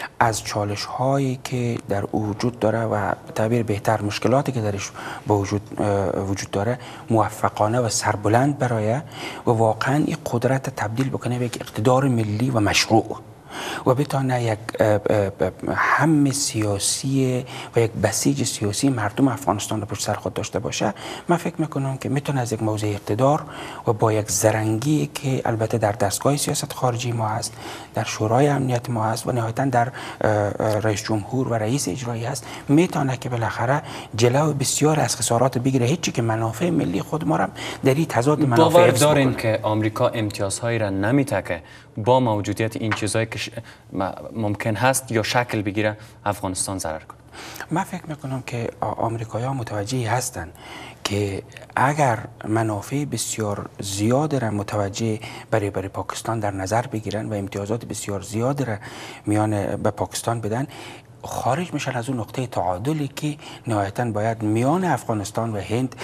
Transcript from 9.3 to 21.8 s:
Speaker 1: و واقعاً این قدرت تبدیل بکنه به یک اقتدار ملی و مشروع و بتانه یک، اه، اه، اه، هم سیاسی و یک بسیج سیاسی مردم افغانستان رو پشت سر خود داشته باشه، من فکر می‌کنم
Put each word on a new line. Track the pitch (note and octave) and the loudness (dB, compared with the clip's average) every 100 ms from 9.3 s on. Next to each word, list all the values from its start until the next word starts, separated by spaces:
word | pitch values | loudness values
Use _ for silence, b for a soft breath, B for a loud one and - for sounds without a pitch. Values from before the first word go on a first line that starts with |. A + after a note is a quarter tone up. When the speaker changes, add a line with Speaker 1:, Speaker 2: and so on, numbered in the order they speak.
| B - | B 2
Speaker 1:
و | |
واقعاً | A2+ A2+ A2 - C#3+ | 4 4 2 2 2
این | - D#3 - | 0 -2 -2
قدرت | A#2+ A#2+ C3+ C3+ - | 0 2 2 -2 -4
تبدیل | G#2 A2+ C3+ | -4 -2 -2
بکنه | - A#2 B2 | -2 -4 -2
به | |
یک | B2 - | -2 -4
اقتدار | - - G#2+ B2+ C#3 | -8 0 4 6 4
ملی | A#2 G#2+ G#2 B2+ | 2 2 0 2
و | A#2+ | 2
مشروع | G2+ F#2 - A2 - - - - B B B B - | 2 2 4 4 4 -4 -12 -20 B B B B 2
و | |
بتانه | B2+ D3 C#3 C3 B2+ | 2 2 0 0 2
یک، | A#2 G#2 - - | 2 0 -2 2
اه، | A2 G#2 - | 4 4 4
اه، | G#2+ G2 - | 2 2 0
اه، | F#2 - - | -2 -2 -4
هم | - - - D3 D3+ C#3+ | 0 2 4 4 6 4
سیاسی | B2 - A#2 G#2 G2+ - - C3+ C3+ C3 B2+ C3 B B - | 2 -2 0 0 0 -2 -2 0 0 2 0 -4 B B 2
و | |
یک | A2+ | 2
بسیج | A2 G#2 - C#3+ C#3 | 2 0 2 0 2
سیاسی | A#2 - G#2 G2+ C#3 | 0 -2 -2 0 2
مردم | B2+ G#2 - C3+ | 2 -2 2 2
افغانستان | A2+ - E2 - A2 | 2 0 0 -2 -4
رو | G2+ | -4
پشت | G#2 | -4
سر | - | -2
خود | G#2 - | -2 -4
داشته | - - - | -4 -4 -4
باشه، | - - - - B B - | -4 -2 -2 -2 B B 0
من | E3+ | 0
فکر | F#3 - | 0 -4
می‌کنم | D#3 C#3 | -4 -2